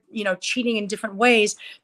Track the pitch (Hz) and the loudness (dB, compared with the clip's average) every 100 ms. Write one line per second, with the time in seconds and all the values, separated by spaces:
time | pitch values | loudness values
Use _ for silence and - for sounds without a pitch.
0 | _ 226 202 185 - 254 240 220 202 208 | _ -6 -4 -4 -4 -2 0 -2 -4 -6
1 | 220 196 247 233 208 - - - | -6 2 4 4 2 -2 -14 -4